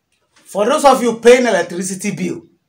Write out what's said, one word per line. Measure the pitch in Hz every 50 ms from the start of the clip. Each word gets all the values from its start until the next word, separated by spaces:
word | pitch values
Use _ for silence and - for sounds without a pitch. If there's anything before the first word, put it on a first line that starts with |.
| _ _ _ _ _ _ _
For | _ _ - - 190 208
those | 240 294 302 285
of | 277 254 - 240
you | 233 226 226
paying | - 240 247 254 240
electricity | 226 196 175 170 - 175 180 190 190 190 - - 208 156
bill, | 151 180 156 123 - - _ _ _ _